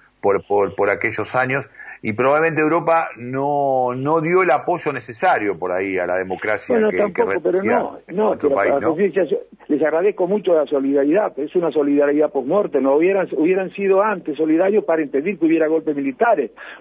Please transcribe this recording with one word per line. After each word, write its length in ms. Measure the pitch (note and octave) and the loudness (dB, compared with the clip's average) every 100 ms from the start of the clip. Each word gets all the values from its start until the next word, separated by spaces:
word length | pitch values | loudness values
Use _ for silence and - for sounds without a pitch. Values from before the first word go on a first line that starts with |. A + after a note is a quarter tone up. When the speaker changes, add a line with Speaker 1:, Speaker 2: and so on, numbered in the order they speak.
| _ _ | _ _
Speaker 1:
por, 240 | G2+ G2 - | 0 0 0
por, 280 | G2+ G2 - | 0 0 0
por 140 | G2+ | 0
aquellos 460 | G2 A2+ G#2+ G2+ B2+ | 0 -2 -4 -4 -2
años. 340 | B2+ C3+ - - - - | -2 -4 -6 -16 -20 -10
Y 120 | A2+ | -8
probablemente 480 | G#2+ B2+ D3 E3 D3+ | -2 2 2 2 2
Europa 480 | D3+ E3 D#3 E3 - A2 | 2 2 2 0 0 -8
no, 760 | A#2+ C3 C#3+ C#3+ C#3 C3 B2+ B2+ | -8 -4 -2 -2 0 0 -2 -2
no 260 | C#3 E3 | 0 0
dio 220 | D#3+ F3+ | 2 2
el 80 | F3+ | 2
apoyo 420 | D3+ - E3+ D#3 | 0 0 -4 -4
necesario 640 | C3 - A2+ F#3 C#3+ G#2 E2+ | -6 -10 -2 0 0 0 -4
por 140 | F2+ | -4
ahí 260 | F2+ G2 F#2 | -2 -2 -2
a 80 | F2 | -2
la 100 | F#2 | -2
democracia 580 | F#2 F#2 G#2 G#2 - A#2+ | -4 -6 -4 -4 0 0
Speaker 2:
Bueno, 160 | A2 | 0
Speaker 1:
que, 60 | F#3+ | 0
que 60 | G#3 F3 | -2 -2
Speaker 2:
tampoco, 180 | F#3+ F#3+ | -2 0
pero 180 | E3 F3+ | -2 -2
Speaker 1:
renació 120 | G#3 A#3+ | 0 -2
Speaker 2:
no, 200 | - - - | -2 -10 -10
Speaker 1:
en 80 | F3+ | -2
Speaker 2:
no, 80 | G#3+ | -2
Speaker 1:
nuestro 220 | - G2 | 0 0
Speaker 2:
pero 60 | G2 | 0
Speaker 1:
país, 160 | G2+ | 2
Speaker 2:
para 100 | C#3 | 0
Speaker 1:
¿no? 60 | D#3+ | 0
Speaker 2:
Alfonsín, 200 | D#3 G3 | 0 0
yo 260 | F3 E3+ F#3+ - - - | 0 -2 -2 -6 -20 -4
les 140 | D3 | 0
agradezco 440 | D#3 D#3+ G3+ F3+ F3+ | 0 2 0 0 -2
mucho 260 | G#3 F#3 | 0 2
la 120 | E3 C#3+ | 2 2
solidaridad, 680 | C#3+ C3+ C#3+ C#3+ F3+ G#3 - | 0 0 2 2 2 0 -4
pero 120 | D3 | -4
es 80 | F3+ | -2
una 160 | E3 | 0
solidaridad 600 | D3+ C#3+ C#3+ C#3+ D3 D3 | 0 2 4 4 4 2
post-mortem, 520 | C#3 B2 G3 F#3 C#3+ | 0 0 0 2 0
no 120 | C3+ C#3+ | 2 4
hubieran, 320 | F3 G3 E3+ | 4 2 0
hubieran 400 | - D#3+ F#3 F#3 | 0 2 2 -2
sido 300 | - G3 F#3+ | -4 2 4
antes 340 | G#3+ F#3+ D#3+ C#3+ | 2 -2 -6 -2
solidarios 460 | D#3 D#3+ F#3+ G#3+ - | 0 2 4 2 2
para 160 | D#3+ | 0
impedir 380 | C#3+ C#3 E3 F3+ | 0 -2 -2 0
que 60 | D#3+ | 2
hubiera 220 | E3 D#3 | 2 2
golpes 280 | D#3+ D#3 C#3+ | -2 -2 -2
militares, 560 | C3+ C3 C#3+ F3 A#2+ - - - | -4 0 2 2 0 -8 -20 -6